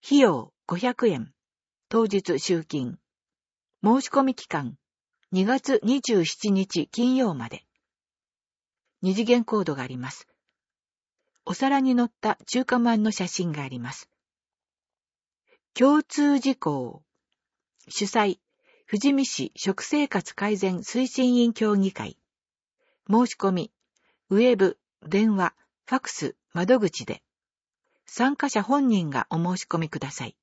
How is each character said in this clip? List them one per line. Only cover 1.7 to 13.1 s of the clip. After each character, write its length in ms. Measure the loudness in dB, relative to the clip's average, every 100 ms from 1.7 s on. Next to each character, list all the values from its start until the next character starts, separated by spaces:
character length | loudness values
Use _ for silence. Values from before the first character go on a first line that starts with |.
| _ _
当 180 | 0 2
日 340 | 0 0 -4
集 240 | 0 -2
金。 340 | -2 -6 -6 -10 _ _ _ _ _ _ _ _
申 160 | 2 2
し 80 | 2
込 160 | 0
み 100 | 0
期 140 | -2 -6
間、 280 | -6 -6 -12 _ _ _ _ _
二 140 | -2
月 340 | 0 0 0 0
二 160 | 2 0
十 240 | 2 2
七 260 | 2 -2 0
日 380 | 0 0 -4 -4
金 260 | -2 0
曜 200 | 2 0
ま 140 | -2 -8
で。 160 | -12 _ _ _ _ _ _ _ _ _ _ _ _ _ _
二 120 | -2
次 100 | 0
元 200 | 2 2
コ 160 | 2 -2
ー 40 |
ド 120 | -2 -4
が 80 |
あ 20 | -6
り 100 | -8
ま 140 | -10
す。 160 | -12 -20 _ _ _ _ _ _ _ _ _ _ _
お 100 | -10
皿 260 | -2 0 2
に 140 | 2
乗 100 | 2
っ 80 | 0 _
た 180 | -4 -4 -4
中 180 | -4
華 140 | 0 0
ま 160 | 2 2
ん 80 |
の 80 | 0